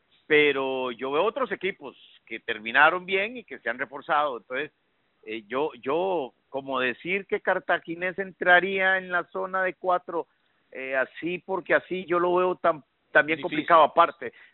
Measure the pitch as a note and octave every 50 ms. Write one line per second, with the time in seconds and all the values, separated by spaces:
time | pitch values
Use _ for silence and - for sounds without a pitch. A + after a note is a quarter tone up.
0 | _ _ _ _ _ - D#3 D3+ D3+ D3 C#3 C3+ C3+ C3 C3 C3 B2+ B2+ A#2+ G#2
1 | B2+ C3+ C#3 D3+ F#3 A3 A3 C#4+ C4 F#3+ G3 - - F#3+ F#3+ - D3 B2 - _
2 | - _ _ _ _ - A2+ A2 - - A2+ G#2+ G#2+ A2+ A#2 C3+ D3 D#3+ E3+ F3+
3 | F3+ F3+ F#3+ F#3+ G3 A3+ B3+ B3 - - C3 A2+ - A#2 A#2 B2+ C#3 A#2 C3+ C#3
4 | C3 - E3 D3 D3 D3 B2 A2+ - - B2+ C3 D3+ D3 _ _ _ _ _ _
5 | _ _ _ _ - G#2+ G#2+ A2+ G#2+ G2+ A#2+ C3 D3+ D#3 C3 B2 A2 C3 C#3+ E3
6 | F#3 G3 F#3 E3 C3+ A#2+ _ _ _ _ - C3+ C#3 C#3 C3+ B2+ B2+ B2 A#2 -
7 | - E3 F#3 G3+ F#3+ - G#3+ G3 - G#3 F#3 F3+ - - F3 E3 - - E3 E3+
8 | F3+ F#3 E3+ - G3 F#3+ F3 - - F3+ F3+ F3 F3 G3 G3 F#3+ F#3+ F#3+ F#3+ F#3+
9 | F#3 F3+ F3+ F3 E3 _ - F#3+ F#3+ F#3+ F#3+ F#3+ F#3 F#3 F3+ _ - F#3 F3+ F3+
10 | - - E3+ E3 C#3 _ _ _ _ _ _ _ _ _ - A2+ C3 C3 C3+ C3+
11 | B2+ - - - D#3 E3+ F3+ F3 - - F#3+ F#3 D3+ - E3+ D3 - - F3+ F#3
12 | F#3 - F3 F3 F3 F3+ F3 F3+ F3+ F#3 F3+ - - E3+ D#3+ D3+ - _ _ _
13 | _ _ - D#3 D3 D3 D#3+ D3+ - F3 D3 D#3 D3 - E3+ D#3+ D3+ - - E3
14 | E3+ D#3+ - - - - - - - -